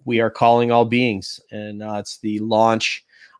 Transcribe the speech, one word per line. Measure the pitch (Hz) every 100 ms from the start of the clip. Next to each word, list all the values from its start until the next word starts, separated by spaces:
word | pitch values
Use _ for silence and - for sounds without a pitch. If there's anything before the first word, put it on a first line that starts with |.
| 127
we | 117
are | 113
Calling | - 117 120 120
All | 117 120
Beings, | 120 123 98 - - _
and, | 107 107 104
uh, | 107 104
it's | 104 -
the | 110 107
launch, | 110 110 113 110 - - _ _ - _